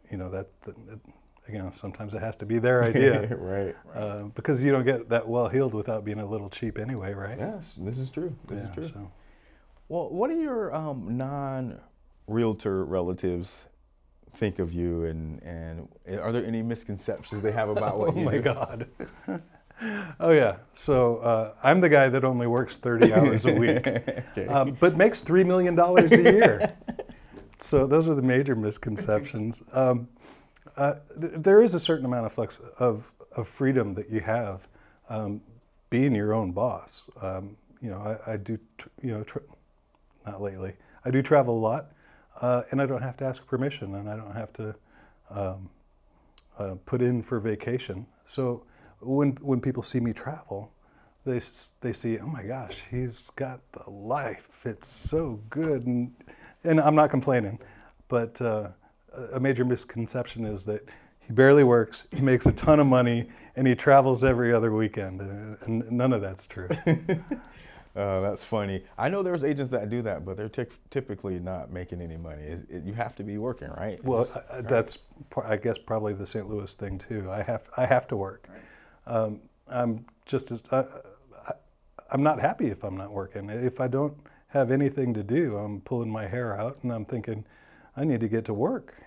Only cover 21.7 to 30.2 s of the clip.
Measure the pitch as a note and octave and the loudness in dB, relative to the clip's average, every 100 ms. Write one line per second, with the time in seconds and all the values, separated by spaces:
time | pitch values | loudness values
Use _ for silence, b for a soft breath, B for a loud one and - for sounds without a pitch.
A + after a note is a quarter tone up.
21.7 | F3+ F3+ D3 C3+ C3 C3 B2 A#2+ A#2+ A#2+ | 6 8 8 6 4 0 0 0 0 -2
22.7 | - B2 A#2 E3 - C#3+ A2+ - B2+ A#2 | -4 -2 6 8 8 6 4 2 4 4
23.7 | B2 C3+ A#2+ - B2+ - - - C#3 C3+ | 2 0 -2 -4 -8 -8 -8 0 2 2
24.7 | C3 F3 D#3+ G#3 G#3 - F3+ F3+ F#3 F3+ | 4 4 6 4 4 2 4 6 4 4
25.7 | E3+ E3+ F3+ E3 G#3+ F3 G3 A#3 G#3 G#3 | 4 6 8 10 10 10 10 8 6 -2
26.7 | - - - - - - - - - - | -4 -12 -10 -12 -16 -20 -20 -20 -14 2
27.7 | C#3+ C3 D3+ E3 D3 B2+ B2+ C#3 A#2+ G#2 | 4 6 4 4 2 4 4 2 0 -2
28.7 | - - G#2 - G#2+ - A2+ G#2+ A#2 - | -4 -6 -4 0 0 0 -6 -6 -8 -4
29.7 | C3 C3 B2 A#2+ - | 0 2 2 -4 -18